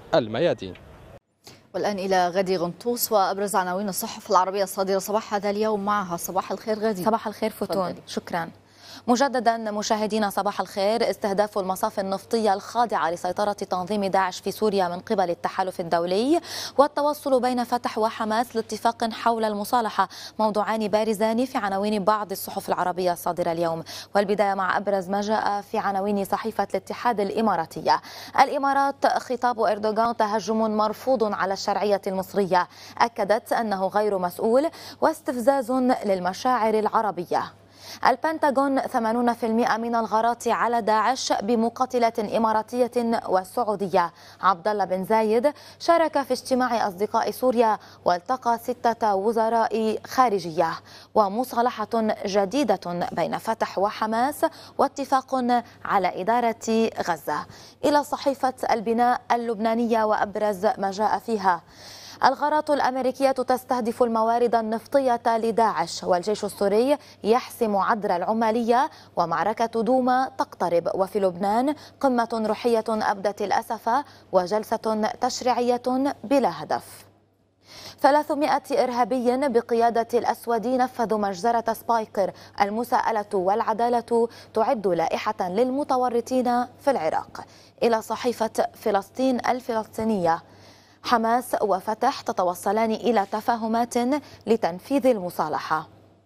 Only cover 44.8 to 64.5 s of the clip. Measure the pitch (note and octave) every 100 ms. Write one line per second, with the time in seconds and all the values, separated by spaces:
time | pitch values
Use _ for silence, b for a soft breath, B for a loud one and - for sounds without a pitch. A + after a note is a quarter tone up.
44.8 | F#3+ F#3 F#3 A3 A3 A3 C4+ C#4+ B B
45.8 | - E4+ D#4 D4 C4+ B3+ - B3+ B3+ A3+
46.8 | G#3 F3+ G#3+ A3+ G#3 G#3+ B3+ A#3 A3+ G#3
47.8 | B B - F3 - B3+ A#3+ A#3 - B3
48.8 | A#3+ A3 A3 G3 G3+ A3+ A3 A3+ A3 A3
49.8 | A3 G#3+ - - B3+ G3 E3+ D#3 E3 -
50.8 | B B B G#3+ G3+ G#3 B3+ A#3 A#3 -
51.8 | G#3 A#3 A3 - G3+ G3 G3 B3+ C4+ F#3+
52.8 | F3+ F3 F3 - E3 E3+ - A3+ G#3+ -
53.8 | G3 - C#4 A3+ C4 D4+ D#4+ B B -
54.8 | C4+ - C4 C4 B3+ C4 A#3+ A#3+ A3+ B
55.8 | - F#3+ F3+ - F#3 A#3 A#3 A3+ - A3+
56.8 | A3+ - F#3+ E3 - D3 - B B B
57.8 | D4 D4 C#4+ C4 D4 C4+ C4 C4 - A3+
58.8 | G#3+ A3+ A#3+ B3 - A#3+ A#3 G#3+ A3+ A3+
59.8 | A#3 A3+ G#3+ G#3+ G#3 G#3+ G#3 G3 G#3 -
60.8 | G3 G3 G#3+ G3+ - A3 F#3+ E3+ - B
61.8 | B B B B - - D4 D4+ D4+ C#4+
62.8 | - B3+ B3+ B3 C4+ C4 B3 C4 - B3
63.8 | A#3 A3+ B3 A3+ A3 A#3 A#3+